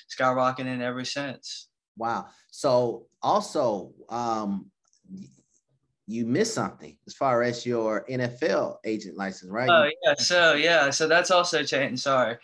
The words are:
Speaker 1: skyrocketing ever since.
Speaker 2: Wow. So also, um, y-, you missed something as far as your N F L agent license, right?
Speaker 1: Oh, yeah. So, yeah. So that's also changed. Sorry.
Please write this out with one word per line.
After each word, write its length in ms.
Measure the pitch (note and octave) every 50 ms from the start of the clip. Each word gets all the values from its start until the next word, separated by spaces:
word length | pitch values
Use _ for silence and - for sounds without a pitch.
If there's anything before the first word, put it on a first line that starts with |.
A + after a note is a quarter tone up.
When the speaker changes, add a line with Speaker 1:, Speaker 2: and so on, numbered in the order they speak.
| - -
Speaker 1:
skyrocketing 720 | - - C3 B2+ B2+ C3 B2+ B2+ C3 C3+ C3 B2+ B2+ B2
ever 240 | B2 B2 B2 B2+ B2+
since. 640 | - - C#3+ C#3+ C#3 - - - - - - - _ _ _ _ _ _
Speaker 2:
Wow. 300 | G#2 A2+ A#2 A2+ G2 - - _ _ _ _
So 540 | - - - C#3+ B2+ B2 B2 A#2 G#2 - - _ _ _
also, 720 | - C3+ F3 G#3 - - - D#3 C3+ A#2 G#2 F#2+ F2+ - - - - -
um, 600 | A2+ A#2+ A#2+ A#2+ A2+ A2 G#2+ G2+ G2 G2 - - _ _ _ _ _ _ _ -
y-, 160 | F#3+ F#3+ - - _ _ _ _ _ _ _ _ _ _ _ _ _ _ _ -
you 140 | G#2+ A#2 A#2
missed 300 | A2+ B2 E3+ A3 - -
something 420 | C3+ G#2+ F#2+ - - D2+ D2+ - _ _
as 60 | -
far 300 | - - C#3+ C3+ B2 A#2
as 240 | A#2+ A#2+ A#2+ A#2+ -
your 400 | A#2+ A#2+ A2+ A2 A2 A2 G#2 - B2
N 140 | C3 C3
F 200 | B2 A#2+ B2 -
L 380 | D#3 F3 F#3 D#3 B2+ - - - -
agent 320 | A2 A2 G#2 G2 F#2 D2+ F2+
license, 320 | G2 F#2+ F#2+ - F#2 F2+
right? 180 | G2 A2+ B2+ C3
Speaker 1:
Oh, 220 | F3 D#3+ D3 D3+ D#3+ E3+
yeah. 120 | F3 D#3 D3
So, 400 | D3 - - F3+ F3 E3+ D#3+ D3
yeah. 340 | D3 D3+ E3+ E3+ D#3 C#3+ C#3
So 180 | C3 - D#3+
that's 240 | D3+ D#3+ F3 F3 F3+
also 320 | F#3 F3 F3 - E3 D3+
changed. 380 | C#3+ - D#3 C3+ C3+ A#2 A#2+ B2
Sorry. 380 | - C#3+ C3+ B2+ B2 A2 A#2+ -